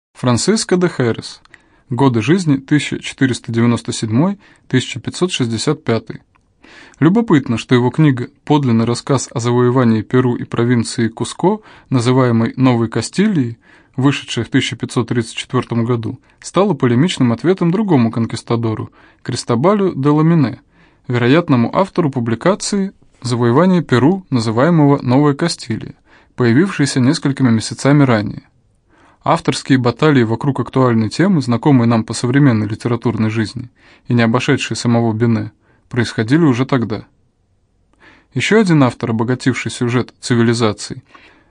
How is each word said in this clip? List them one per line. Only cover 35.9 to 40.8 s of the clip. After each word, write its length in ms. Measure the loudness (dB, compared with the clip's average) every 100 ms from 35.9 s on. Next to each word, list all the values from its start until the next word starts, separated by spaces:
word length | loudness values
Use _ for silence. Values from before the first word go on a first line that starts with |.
| -4 -4 -2 0 2
уже 220 | 4 2 0
тогда. 400 | -2 -2 -6 -10 _ _ _ _ _ _ _ _ _ -20 _ _
Еще 260 | -6 0 2
один 240 | 4 4
автор, 280 | 2 0 -4
обогативший 600 | -2 -2 -2 -2 -4 -6
сюжет 420 | -6 -2 -2 -4 _
цивилизаций, 840 | -2 2 2 2 -2 -2